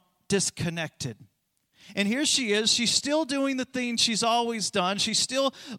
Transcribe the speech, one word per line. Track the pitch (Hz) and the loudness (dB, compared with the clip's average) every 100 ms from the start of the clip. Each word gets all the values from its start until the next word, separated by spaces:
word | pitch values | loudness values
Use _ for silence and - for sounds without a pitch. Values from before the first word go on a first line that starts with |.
| - _ - | -12 _ -2
disconnected. | 196 - - 165 165 151 - 127 107 - _ _ _ _ _ - 202 | 0 0 -4 -6 -4 -8 -8 -10 -10 -18 _ _ _ _ _ -8 -2
And | 202 | 0
here | 247 302 | 0 2
she | 277 233 | 2 2
is, | 208 226 | 2 4
she's | - 233 | 2 2
still | - 277 302 285 | 0 2 0 0
doing | 277 269 262 | 0 0 -2
the | 254 | -4
thing | 254 240 233 | -4 -2 0
she's | - 196 | 0 2
always | 226 233 233 233 - | 2 2 0 -2 -2
done. | 202 180 202 | 0 0 0
She's | 226 - | 0 0
still | - 262 269 - - | 0 0 0 -2 -12